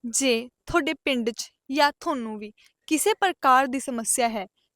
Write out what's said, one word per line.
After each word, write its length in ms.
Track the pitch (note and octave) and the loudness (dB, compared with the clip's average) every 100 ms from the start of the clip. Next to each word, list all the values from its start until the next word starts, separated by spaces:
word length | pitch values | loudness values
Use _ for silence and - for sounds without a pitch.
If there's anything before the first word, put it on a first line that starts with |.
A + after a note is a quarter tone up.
ਜੇ 440 | A#3+ A3 C4+ A3+ B3 _ - | -4 -2 0 0 -4 _ -2
ਤੁਹਾਡੇ 280 | E4+ D4+ | 0 0
ਪਿੰਡ 360 | D#4 - B3+ A3+ | -4 -2 -2 -2
'ਚ 200 | - - _ _ | -6 -14 _ _
ਜਾਂ 200 | C4+ C#4+ - | 2 2 0
ਤੁਹਾਨੂੰ 380 | E4+ C#4 A3+ G#3+ | -6 -4 -6 -10
ਵੀ 120 | G#3+ _ _ _ - | -14 _ _ _ -2
ਕਿਸੇ 280 | D#4 G4+ A4 | 0 2 2
ਪ੍ਰਕਾਰ 460 | F#4+ - C4 B3+ C4+ | 0 2 4 4 4
ਦੀ 140 | C4 | -2
ਸਮੱਸਿਆ 480 | - A#3 A3 - A#3 | -4 -6 -2 0 0
ਹੈ 180 | A3 F#3+ _ _ | -2 -8 _ _